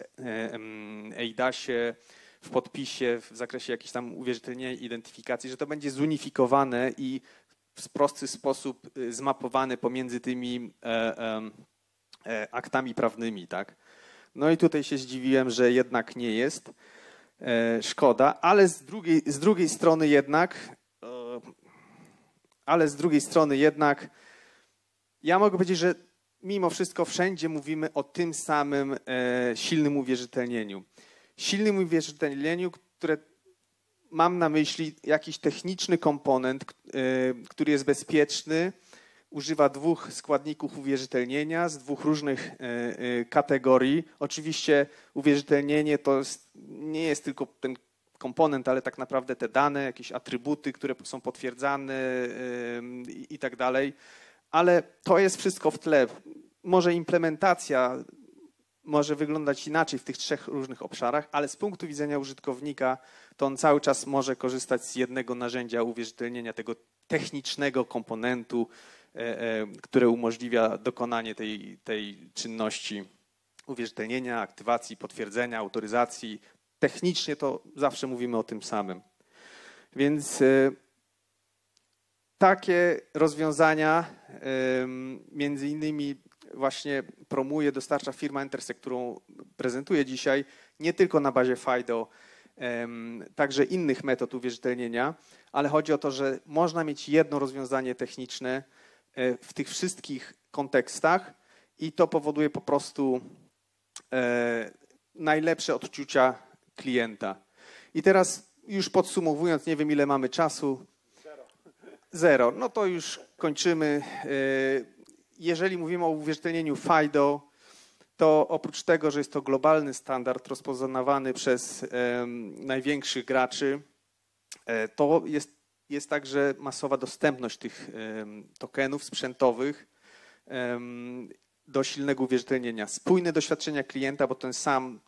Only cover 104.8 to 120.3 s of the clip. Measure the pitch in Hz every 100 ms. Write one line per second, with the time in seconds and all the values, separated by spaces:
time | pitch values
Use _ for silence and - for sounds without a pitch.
104.8 | _ _ _ - 156 156 160 160 - 135
105.8 | - - 139 139 127 123 - _ _ -
106.8 | 131 123 117 104 101 95 _ _ - -
107.8 | - 160 190 190 185 - - _ - 196
108.8 | 185 190 185 190 165 147 170 151 - 151
109.8 | 151 147 143 139 127 - 160 - 143 131
110.8 | - _ _ _ 156 143 - _ _ _
111.8 | - - _ 165 165 135 120 190 247 226
112.8 | 196 175 - - - - 165 147 180 165
113.8 | 151 147 139 - 139 139 135 135 135 135
114.8 | 117 _ - _ _ - 165 165 190 175
115.8 | 160 175 170 156 151 156 170 165 156 139
116.8 | - 160 151 147 143 143 - _ _ -
117.8 | _ _ _ - 160 156 - 156 156 -
118.8 | - 165 151 143 135 147 135 135 147 156
119.8 | 143 127 - 131 123